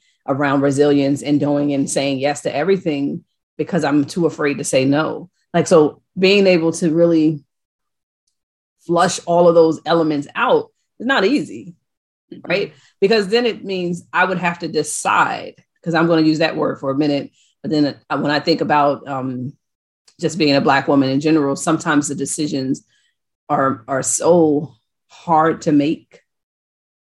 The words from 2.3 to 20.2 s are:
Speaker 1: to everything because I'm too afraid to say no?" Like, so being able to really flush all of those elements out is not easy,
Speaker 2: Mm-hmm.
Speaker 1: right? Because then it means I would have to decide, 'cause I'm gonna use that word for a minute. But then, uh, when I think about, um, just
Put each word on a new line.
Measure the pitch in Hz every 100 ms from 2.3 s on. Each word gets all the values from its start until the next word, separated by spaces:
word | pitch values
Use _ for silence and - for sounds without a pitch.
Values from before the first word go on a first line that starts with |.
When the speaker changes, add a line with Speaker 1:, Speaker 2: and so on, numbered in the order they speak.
| 143
Speaker 1:
to | - 135
everything | 165 196 170 147 143 170 - _ _ -
because | 151 175
I'm | 147 147 143
too | - 160
afraid | - 147 143
to |
say | - 135 131
no?" | 143 151 113 170 _ _
Like, | 175 -
so | 170 151 - _ -
being | 190 202 190
able | 175 165
to | 160 175
really | 160 170 165 156 151 _ _ _ _ _ _ _ _ _ _ _ _ _ _
flush | - 170 180 - -
all | 170 175
of | 170
those | 165 151 147
elements | 170 160 147 139 -
out | 247 165 - _ _ -
is | 220
not | 269 196
easy, | 277 165 104 180 - _ _ _ _ -
Speaker 2:
Mm-hmm. | - -
Speaker 1:
right? | 135 - - _ -
Because | 196 220 196
then | 226 247
it | 202 190
means | 190 175 175 -
I | 165
would | 185 180
have | 175 175
to | 165
decide, | 156 151 - - 190 151 - - - _ _
'cause | -
I'm | 160 170
gonna | 165
use | 156 156
that | 160 156
word | 151 135
for | 139
a | 135
minute. | 151 143 120 _ _ _
But | -
then, | 151 147 120 -
uh, | 143
when | 143
I | 147
think | 143 160
about, | 156 147 143 139 -
um, | 139 131 127 127 - _ _ _ _ _
just | -